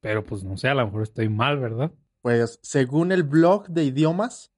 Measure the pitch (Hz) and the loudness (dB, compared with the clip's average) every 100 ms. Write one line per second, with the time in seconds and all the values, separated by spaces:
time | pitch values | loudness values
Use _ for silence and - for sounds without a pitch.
0 | 110 107 104 104 95 95 131 139 113 104 | -4 -4 -4 -10 -10 -4 0 0 0 -2
1 | 107 - 110 107 127 147 123 113 156 - | -6 -2 -2 0 0 0 -4 -4 -6 -6
2 | _ _ 120 117 117 - - 143 127 147 | _ _ 0 2 0 -4 -4 0 2 2
3 | 175 185 151 156 165 202 202 170 147 131 | 2 2 2 4 6 4 0 -2 0 2
4 | 156 175 233 - - | 0 0 -4 -8 -20